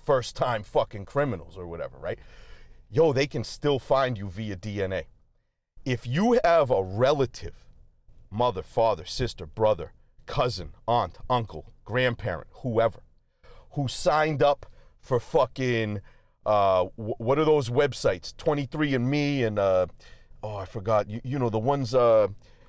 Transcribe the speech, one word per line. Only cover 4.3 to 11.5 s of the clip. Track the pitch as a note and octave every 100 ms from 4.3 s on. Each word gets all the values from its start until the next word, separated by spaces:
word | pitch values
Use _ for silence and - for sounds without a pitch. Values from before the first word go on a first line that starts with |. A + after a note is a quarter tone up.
| F2+ A2 F#2
D | G#2+ G2+
N | F#2+
A. | F#2 - - _ _ _ _ _ -
If | C3+ A#2+ A#2+
you | D3 A3+ A#3+
have | E3+ E3+ C3+
a | G#2
relative, | F#2 G2+ B2+ D3+ C3 - E2+ - - - - _ _ - -
mother, | G#2 B2 F#2
father, | - - A2+ F2
sister, | D2+ - B2 - D#2
brother, | - G#2+ F2+ - - _ _ -
cousin, | D3 B2 F#2+ D2 - -
aunt, | A#2+ F2+ - -
uncle, | B2 A2